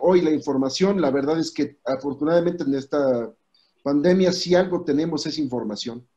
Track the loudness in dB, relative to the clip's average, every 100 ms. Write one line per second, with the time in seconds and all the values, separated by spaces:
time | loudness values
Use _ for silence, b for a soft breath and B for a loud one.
0 | 2 4 4 0 0 -2 -2 0 0 2
1 | 0 0 0 -2 -2 -4 -6 -6 -6 -4
2 | -4 -4 0 2 2 -2 -2 -2 -2 0
3 | 2 0 -2 -10 _ _ _ _ -2 2
4 | 4 4 4 0 2 2 2 -2 -2 -2
5 | -2 -4 -4 -4 -4 -4 -6 -8 -8 -12
6 | -14